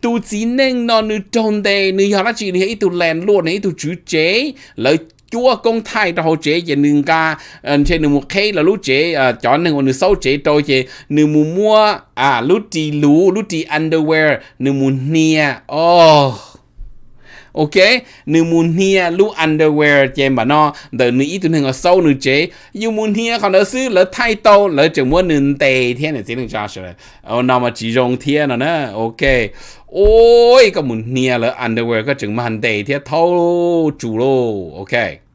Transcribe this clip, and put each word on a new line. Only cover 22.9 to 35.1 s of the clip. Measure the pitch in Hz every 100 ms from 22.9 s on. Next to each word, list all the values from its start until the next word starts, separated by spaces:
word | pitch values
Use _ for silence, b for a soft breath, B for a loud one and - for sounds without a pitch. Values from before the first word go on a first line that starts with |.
mua | 214 220
nia | 202 233 233
còn | 202
ở | 190
xứ, | 196 254 262
lỡ | 190 185
thay | - 240 214
tàu, | 220 202 202
lỡ | 147 156
chừng | 151 131
mua | 160
nương | 185 151 139 139
tề, | 143 131 123
thế | 123 151
này | 143 98
sẽ | 120
nương | 117
cho | 110 104
rồi. | - 92 87 b b
Ờ, | - 117
nào | 127 127
mà | 120 117
chỉ | 113
rong | 120 123 123
thế | 143 147 147
nào | 120
nè, | 143 165 131
ok. | 101 113 117 139 127 104 B B B B
Ôi, | 180 208 220 233 233 233 254 226
có | 190
một | 143 113 113
nia | 131 127 123
lỡ | 117 -
underwear, | 123 113 117 117 110
có |
chừng | - 104 110
mà |
hành | 120 110
tề | 117 107
thế | 104 143 143
thâu | 151 175 175 170 175 175 170 156 143
chủ | 120 110
lô, | 131 135 120 104 87 78
ok. | 98 120 101